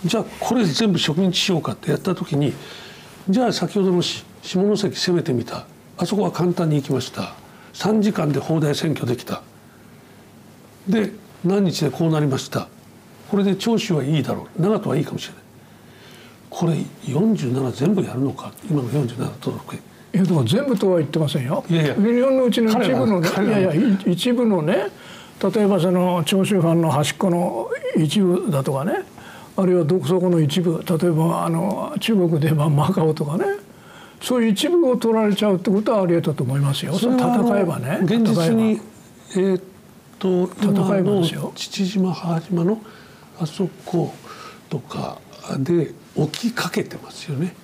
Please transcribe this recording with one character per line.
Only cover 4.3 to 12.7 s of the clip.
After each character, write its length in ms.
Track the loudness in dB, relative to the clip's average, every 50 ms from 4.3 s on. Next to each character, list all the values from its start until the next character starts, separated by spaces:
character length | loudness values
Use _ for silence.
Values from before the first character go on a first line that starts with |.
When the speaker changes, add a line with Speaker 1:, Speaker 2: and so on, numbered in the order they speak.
| -20 -18
Speaker 1:
下 180 | -14 -4 0 0 2 2 2
関 200 | 2 0 -2 -2
攻 220 | -2 -2 0 0
め 60 | 0 0
て 100 | 0 -2
み 120 | -2 -4
た、 200 | -6 -10 -12 -14 -16 -20 -20 -20 -20 -6
あ 80 | -4 -2
そ 100 | -2 0
こ 80 | 0 0
は 80 | 0
簡 220 | 0 0 0 0 2
単 160 | 2 0 2
に 80 | 2
行 40 | 0 0
き 80 | 0
ま 80 | -2 -2
し 120 | -2 -6
た、 240 | -8 -10 -10 -10 -10 -18 -20 -20 -20 -20 -20 -20 -12
三 280 | -4 0 2 2 4
時 100 | 2 2
間 200 | 2 0 0 0
で 80 | 0 -2
砲 200 | -2 0 0 0
台 140 | 2 0 0
占 200 | 0 -2 -2 -2
拠 120 | -2 -2
で 100 | -4 -4
き 80 | -4 -4
た、 200 | -10 -10 -10 -10 -18 -20 -20 -20 -20 -20 -20 -20 -20 -20 -20 -20 -20 -20 -20 -20 -20 -20 -20 -20 -20 -20 -20 -20 -20 -20 -12 -2
で 240 | 0 2 2 2 0 -4 -12 -20 -20 -20 -4 0
何 200 | 2 2 4 2
日 200 | 2 2 2 0
で 60 | -2
こ 160 | 0 0 2
う 40 | 2
な 80 | 2 2
り 80 | 2
ま 100 | 2 0 -2
し 100 | -4 -4
た、 180 | -6 -6 -6 -8